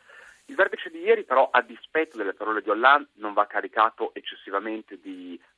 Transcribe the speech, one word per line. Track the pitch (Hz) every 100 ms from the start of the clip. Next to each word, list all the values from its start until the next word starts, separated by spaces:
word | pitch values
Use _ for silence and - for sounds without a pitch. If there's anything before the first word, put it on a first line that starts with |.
| _ - - _ -
Il | 269
vertice | - 381 -
di | 165
ieri | 185 226
però, | - 131 131
a | 123
dispetto | 117 117 - 156 156 113
delle | 98
parole | 90 107 107
di | 101
Hollande, | 107 127 143 143 _
non | 107
va | 101 104
caricato | 104 98 113 110 - 107
eccessivamente | 104 - 95 - 98 107 110 104 95
di | 95 90 90 87 _